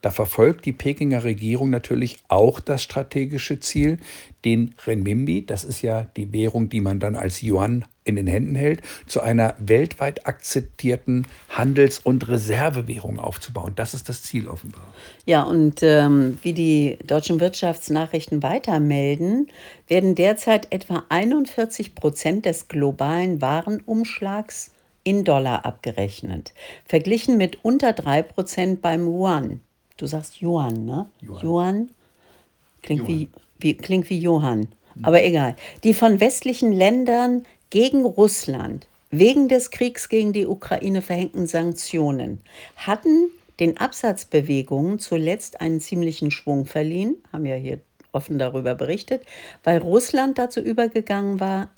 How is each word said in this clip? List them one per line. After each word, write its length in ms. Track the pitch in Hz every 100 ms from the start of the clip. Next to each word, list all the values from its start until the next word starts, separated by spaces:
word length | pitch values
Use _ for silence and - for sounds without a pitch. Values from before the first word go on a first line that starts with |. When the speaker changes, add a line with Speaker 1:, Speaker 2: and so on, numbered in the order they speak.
Speaker 1:
da 80 | 101
verfolgt 560 | 92 104 - 123 170 -
die 80 |
Pekinger 500 | 131 143 143 147 127
Regierung 460 | 117 104 107 123 135
natürlich 480 | 123 - 120 120 - _
auch 320 | 92 113 -
das 220 | - 139
strategische 760 | - 139 135 139 135 147 - 147
Ziel, 380 | - - 147 165 - - - -
den 300 | 117 113 117 - -
Renminbi, 600 | 110 98 110 143 180 196
das 180 | 98
ist 160 | - 95
ja 260 | 117 113 110 -
die 180 | 104
Währung, 340 | 107 110 117 110
die 140 | 113
man 180 | 98 98
dann 160 | 101 110
als 260 | 95 -
Yuan 440 | 113 95 104 120 - _
in 100 | -
den 140 | 101 95
Händen 260 | 98 143
hält, 280 | 135 147 165 - - -
zu 140 | -
einer 340 | 117 117 113 -
weltweit 680 | 104 113 160 - 139 143 -
akzeptierten 1000 | - - 135 - - 123 123 - 127 131 - _
Handels- 500 | - 127 139 135 -
und 300 | - 127 113
Reservewährung 920 | 120 104 107 156 131 113 117 98 104
aufzubauen. 540 | - - - 117 87
Das 200 | 101 113
ist 140 | 131 -
das 140 | 123
Ziel 240 | - 120 101
offenbar. 400 | 82 - - - - - -
Speaker 2:
Ja, 180 | - 160
und, 400 | 139 170 151 147
ähm, 560 | 160 151 143 143 131 127
wie 100 | 170
die 460 | 165 165 151 143 -
deutschen 360 | - 151 151 165
Wirtschaftsnachrichten 1040 | 175 - 180 165 - 151 160 160 - 151
weiter 340 | - 185 202 160
melden, 680 | 147 143 139 147 175 240 285 - - - _
werden 260 | 175 190
derzeit 580 | 175 185 214 - 214 -
etwa 320 | 190 - 175 -
einundvierzig 880 | 170 220 294 269 - 226 - 220 -
Prozent 480 | 151 147 156 196
des 240 | 208 160 -
globalen 720 | 151 139 139 139 170 185 160
Warenumschlags 1300 | 131 156 175 208 - 220 226 - 196 202 220 - - _ _ _
in 220 | 190 202
Dollar 400 | 190 139 135 117
abgerechnet, 880 | - - 123 104 98 - - 87 - _ - -
verglichen 540 | - 165 160 220 - 233
mit 260 | 180 -
unter 280 | 220 269 247
drei 300 | 220 - 143
Prozent 600 | - - 185 - 185 185
beim 240 | 170 165 170
Yuan. 560 | 175 190 160 131 - _ _ _ -
Du 100 | 139
sagst 360 | 156 151 -
Yuan, 420 | 170 170 127 113
ne? 220 | 113 135 208 _
Speaker 1:
Yuan. 200 | 113 92
Speaker 2:
Yuan? 480 | 165 170 180 202 240 _ _ _ _ _ _ _ _ _
Klingt 180 | - 147
Speaker 1:
Yuan. 80 | 117
Speaker 2:
wie, 200 | 160 147 - _ _
wie, 160 | 156
klingt 360 | - - 185 170
wie 80 | 180
Johann. 500 | 170 160 143 110 107 _ _
Speaker 1:
Mhm. 100 | - 117
Speaker 2:
Aber 180 | 170
egal. 320 | 180 165 131 - - -
Die 100 | 220
von 260 | 214 226 196
westlichen 500 | 220 - 254 247 233
Ländern 760 | 190 190 247 247 240 247 247 247 _ _
gegen 340 | 196 254 277
Russland 840 | 240 190 208 - - 135 - 131 - _ _
wegen 380 | 147 208 277 262
des 220 | 254 247
Kriegs 400 | - 247 240 -
gegen 240 | 220 208
die 120 | 202 196
Ukraine 540 | 190 - 185 196 190
verhängten 460 | 185 180 180 - 170
Sanktionen 960 | 165 170 170 - 165 147 135 123 101 _ - - -
hatten 540 | - 214 320 311 349 - _ -
den 200 | 165 160
Absatzbewegungen 1200 | 262 - 233 190 - 156 147 139 131 139 165 208
zuletzt 640 | - 165 160 208 - -
einen 180 | 160 165
ziemlichen 500 | - 180 165 156 147
Schwung 360 | 147 - 139 139
verliehen, 500 | 156 156 175 208 330 _
haben 140 | 151 147
ja 100 | 131
hier 240 | 131 143 _ _ _
offen 260 | 139 - 147
darüber 360 | 127 131 127
berichtet, 480 | 123 131 202 - 254 - - - -
weil 140 | 160 170
Russland 580 | 170 208 254 277 269 262
dazu 240 | 247 247
übergegangen 800 | 226 226 233 220 220 202 202 196
war, 300 | 190 190 196